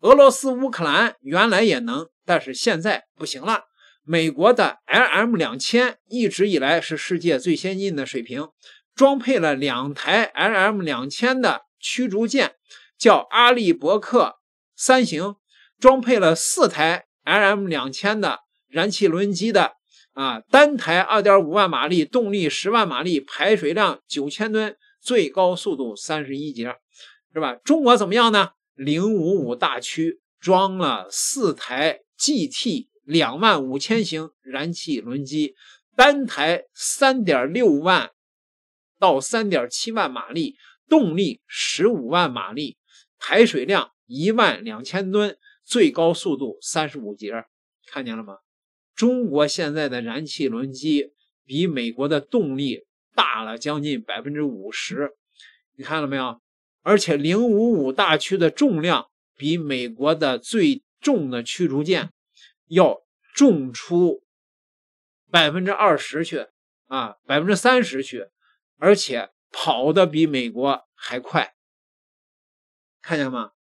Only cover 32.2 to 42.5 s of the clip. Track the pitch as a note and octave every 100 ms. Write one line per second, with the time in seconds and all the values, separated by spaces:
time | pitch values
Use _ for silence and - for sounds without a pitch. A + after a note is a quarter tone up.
32.2 | - C#4+ D3+ - - C#3+ - _ - D#3+
33.2 | C3 C3+ A3 E3+ C3 C3+ - A3+ F#3+ D#3+
34.2 | D#3+ _ C3 C3 D#3+ E3 - C3 G#2+ C3+
35.2 | C3+ D3+ D3 - - _ _ - C4+ C#4+
36.2 | B3 - D#3 F3 - - - - C4+ C4
37.2 | F#3 C3+ C3+ A3 A#3 C#3+ E3 F3 G#2+ _
38.2 | _ _ _ _ _ _ _ _ F#3+ C3+
39.2 | C3+ A3+ G#3 D#3+ B2 - - A3 E3 B2
40.2 | - D#3+ D#3 - _ _ _ D#4 G#3 E3
41.2 | F3+ A2+ _ - - - G3+ G#3 A#2 E3+
42.2 | E3 A#2 F#2+